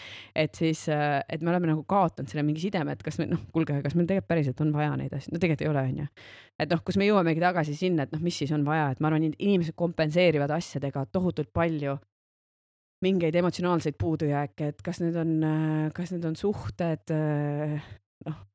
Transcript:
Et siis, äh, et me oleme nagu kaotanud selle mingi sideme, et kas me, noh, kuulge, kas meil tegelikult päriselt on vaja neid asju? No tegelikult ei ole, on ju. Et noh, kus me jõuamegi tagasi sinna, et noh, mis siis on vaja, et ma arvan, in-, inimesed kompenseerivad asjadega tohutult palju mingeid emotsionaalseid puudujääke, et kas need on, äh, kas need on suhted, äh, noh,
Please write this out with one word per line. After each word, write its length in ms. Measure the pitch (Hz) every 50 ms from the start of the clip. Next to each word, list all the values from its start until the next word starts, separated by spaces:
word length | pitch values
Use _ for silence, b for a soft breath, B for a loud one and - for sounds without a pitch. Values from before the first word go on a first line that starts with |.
| B B B B B B B
Et 180 | - 156 151 -
siis, 300 | - 165 160 160 - - 165
äh, 340 | 151 147 147 147 143 139 - -
et 120 | - 156 165
me 80 | 170
oleme 160 | 175 180 175
nagu 160 | 160 156 156 -
kaotanud 460 | - 190 202 180 160 - - 139 -
selle 120 | - 151 147
mingi 160 | 151 151 156
sideme, 320 | 175 208 202 175 143 143 143
et 100 | - -
kas 140 | 156 - -
me, 80 | -
noh, 140 | - 170 - - - -
kuulge, 280 | 170 160 - 143 143 135
kas 120 | 143 -
meil 100 | 170 170
tegelikult 220 | 165 196 190 - -
päriselt 320 | 170 165 143 135 131 -
on 100 | 151 151 147
vaja 200 | 147 151 147 139
neid 160 | 135 139 139 -
asju? 200 | 135 - - -
No 60 | 165
tegelikult 240 | 185 165 151 - 147
ei 40 | 156
ole, 140 | 147 139 131
on 140 | 131 135 147
ju. 80 | 147 - _ B B B B B B B B -
Et 100 | 160 147
noh, 120 | 170 156 -
kus 120 | - 180
me 100 | 196 196 208
jõuamegi 320 | 214 196 170 165 156 160
tagasi 340 | 175 180 175 175 151 151 143
sinna, 300 | 147 185 185 175 156 135
et 80 | - 160
noh, 80 | 156 170
mis 140 | 175 -
siis 160 | - 147 135 156
on 100 | 151 143
vaja, 260 | 147 156 160 151 139 127
et 80 | -
ma 80 | 151 156
arvan, 160 | 156 156 160
in-, 100 | 156 147 -
inimesed 360 | 196 202 202 180 165 160 -
kompenseerivad 760 | - 175 170 170 - 160 151 151 175 180 170 151 143 143 139
asjadega 560 | 147 170 - - - 139 139 139 - 143 135
tohutult 440 | - - 185 185 175 - 156 147 - -
palju 440 | 170 170 170 160 147 147 139 139 135 - _ _ _ _ _ _ _ _ _ _ _ _ _ _ _ _ _ _ - 185
mingeid 320 | 185 190 180 170 156 156
emotsionaalseid 600 | 175 180 180 - - 175 180 175 160 - 156 135 -
puudujääke, 720 | - 165 156 147 156 143 143 143 143 139 _ - 151 147
et 140 | 147 - -
kas 180 | 180 175 - 175
need 140 | 170 170
on, 160 | 170 160 165 160 156 156
äh, 420 | 156 156 156 156 156 156 156 156 156 -
kas 180 | - 180 165 185
need 120 | 170 170
on 120 | 160 160
suhted, 640 | - - 202 208 - - - - - 175 165 156 - _ -
äh, 640 | 160 156 156 151 151 147 147 147 147 147 151 151 151 151 B B B B _ _ _ _ -
noh, 120 | - 151 - - -